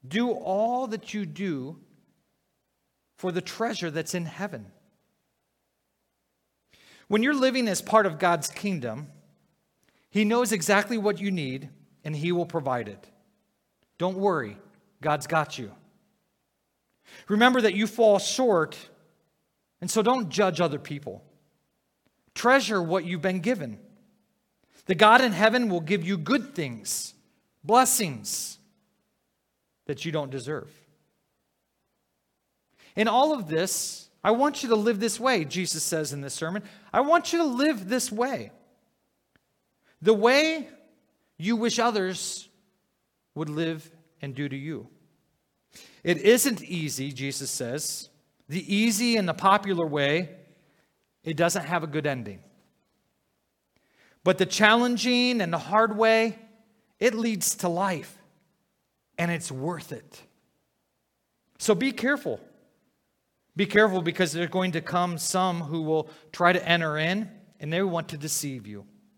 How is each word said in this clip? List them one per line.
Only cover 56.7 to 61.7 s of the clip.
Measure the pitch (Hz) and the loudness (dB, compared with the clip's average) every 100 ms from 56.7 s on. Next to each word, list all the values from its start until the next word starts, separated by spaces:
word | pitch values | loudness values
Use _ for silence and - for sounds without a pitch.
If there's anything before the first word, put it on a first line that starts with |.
| _ _ _ | _ _ _
it | 233 220 | 0 0
leads | 226 208 - - | -2 -2 -2 -2
to | 180 | -2
life, | 170 196 165 - - _ _ _ _ _ _ _ _ _ - | 0 -2 -4 -8 -20 _ _ _ _ _ _ _ _ _ -4
and | 170 | -2
it's | 165 - | -2 -6
worth | 131 143 165 - | -6 -6 -6 -10
it. | 117 - - - _ _ _ _ _ _ _ _ _ _ _ _ _ | -14 -16 -20 -20 _ _ _ _ _ _ _ _ _ _ _ _ _
So | - | 0